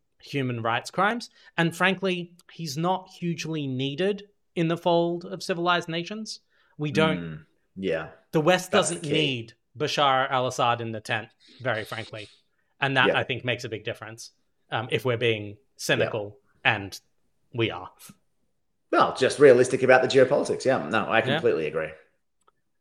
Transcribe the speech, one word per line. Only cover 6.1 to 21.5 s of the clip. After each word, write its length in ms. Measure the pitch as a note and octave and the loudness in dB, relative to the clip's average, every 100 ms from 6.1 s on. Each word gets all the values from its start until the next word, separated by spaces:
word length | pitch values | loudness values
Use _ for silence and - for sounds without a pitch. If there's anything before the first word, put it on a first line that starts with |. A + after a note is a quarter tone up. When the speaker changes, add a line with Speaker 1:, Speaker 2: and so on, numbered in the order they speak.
| G#3+ G#3+ - _ _ _ - | -10 -12 -14 _ _ _ -10
Speaker 1:
We 120 | D3 | -4
don't, 280 | C#3+ D#3 F2+ | 0 0 0
Speaker 2:
Mm, 240 | E2 D#2 - _ _ F#2+ | -6 -12 -18 _ _ -6
yeah. 320 | F#2+ D#2+ D2+ - _ | -4 -4 -6 -16 _
Speaker 1:
the 80 | E3 | 0
West 300 | D3+ F3+ - | 2 2 2
Speaker 2:
That's 180 | G#3 D3+ | 0 0
the 60 | E3+ | -2
Speaker 1:
doesn't 120 | D3+ | -2
Speaker 2:
key. 40 | |
Speaker 1:
need 400 | D3+ D3+ B2 A2+ - _ A#2 | -2 0 -4 -10 -18 _ -8
Bashar 540 | D3 - C#3+ C3 C#3 | -4 2 2 2 2
al-Assad 500 | C3+ B2+ - B2 A#2 | 0 -2 0 0 0
in 120 | A2+ | -4
the 80 | A2 | -8
tent, 280 | - A#2 G#2+ _ _ - | -6 -6 -6 _ _ -8
very 240 | B2 A2 | -4 -4
frankly. 440 | G2+ A2+ G#2+ A2 G#2 _ _ _ _ - | -6 -10 -10 -14 -16 _ _ _ _ -4
And 160 | C#3 C3+ | 0 4
that, 120 | C3+ | 4
Speaker 2:
Yeah. 100 | D3 | 2
Speaker 1:
I 60 | |
think, 200 | A2+ B2 | 0 -4
makes 200 | B2 A2+ | -4 -6
a 40 | A#2 | -6
big 160 | G#2 | -8
difference, 460 | A#2 A2 A2 A#2 - _ _ _ _ | -8 -10 -12 -16 -20 _ _ _ _
um, 180 | B2+ A#2 | -6 -2
if 140 | A2+ | -2
we're 120 | B2+ A#2 | 0 0
being 400 | A#2+ A2 G#2 G2+ _ - | 0 -2 -6 -14 _ -8
cynical, 600 | - C3 A2+ A2+ G2+ - _ _ | -2 0 0 -2 -8 -12 _ _
Speaker 2:
Yeah. 100 | C3+ G#2+ | 0 0
Speaker 1:
and 240 | G2 - _ _ _ _ _ | -4 -14 _ _ _ _ _
we 180 | A#2 G#2+ | -2 -2
are. 200 | E2+ F#2 - - - _ _ _ _ _ _ _ | -2 -12 -18 -20 -20 _ _ _ _ _ _ _
Speaker 2:
Well, 240 | E4 - - | 2 2 2
just 220 | B2 - | 0 8
realistic 420 | C#3+ A#2+ B2 B2+ | 10 10 6 2
about 200 | C3 B2+ | 6 6
the 60 | C3 | 6
geopolitics. 560 | C3 B2+ C#3 - F#2 | 4 4 4 0 -2
Yeah, 240 | B2+ B2 D2+ | 0 0 0
no, 160 | G#2+ D#2 | -2 0
I 120 | A2 | 0
Speaker 1:
Yeah. 60 | |
Speaker 2:
completely 420 | A#2+ D3 A#2+ | 2 0 0